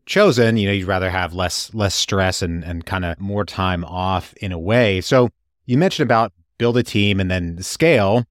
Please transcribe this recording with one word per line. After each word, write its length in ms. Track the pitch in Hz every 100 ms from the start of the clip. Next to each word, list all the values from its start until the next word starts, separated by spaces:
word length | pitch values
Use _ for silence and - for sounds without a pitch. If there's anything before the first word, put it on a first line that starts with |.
| -
chosen. 500 | 196 208 123 113 113
You 120 | 98
know, 60 |
you'd 140 | 101 92
rather 220 | 95 92
have 240 | 92 87
less, 400 | 87 90 - -
less 200 | 107 98
stress 480 | - - 98 92 -
and, 220 | 87 85
and 220 | 87 85 -
kinda 320 | 95 87 82
more 240 | 98 101
time 400 | 98 - 92 90
off 500 | 85 90 92 92 - -
in 180 | 101
a 60 | 85
way. 420 | 87 120 113 92
So 260 | - 131 120 - _ _ -
you 120 | 127
mentioned 300 | 190 - 123
about 240 | 113 110 - _ -
build 200 | 117 120
a 60 |
team 360 | 113 104 101 98
and 100 | 92
then 320 | 92 85 85
scale. 640 | 98 - 160 131 98 120 113